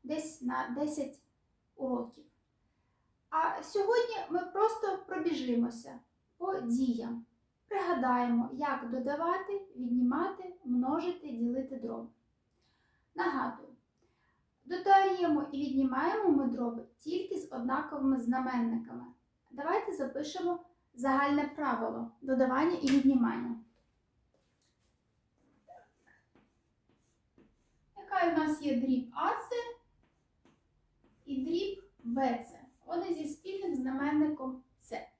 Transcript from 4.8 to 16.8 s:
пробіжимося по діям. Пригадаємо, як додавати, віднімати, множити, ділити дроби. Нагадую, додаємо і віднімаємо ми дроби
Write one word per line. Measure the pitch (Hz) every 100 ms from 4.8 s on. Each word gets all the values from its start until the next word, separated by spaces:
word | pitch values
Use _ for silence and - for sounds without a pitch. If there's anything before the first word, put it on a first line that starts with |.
| 415 381 -
пробіжимося | 359 320 277 254 233 233 - - - _ _ _ _
по | 370 381
діям. | 233 240 254 226 233 233 - _ _ _ _
Пригадаємо, | 392 349 302 247 240 240 233 240
як | 254 294 262 240
додавати, | 254 247 294 339 370 392 403 - 247
віднімати, | 247 247 247 294 370 381 359 -
множити, | 269 247 262 320 359 - 302
ділити | 233 240 254 262 262
дроби. | 233 226 233 _ _ _ _ _ _ _ _ _ _
Нагадую, | 320 359 269 247 - - - _ _ _ _ _ _ _ _
додаємо | - 359 392 392 392 370 339 294 269
і | 277 285
віднімаємо | 269 262 254 330 427 381
ми | 277 247
дроби | 233 240 226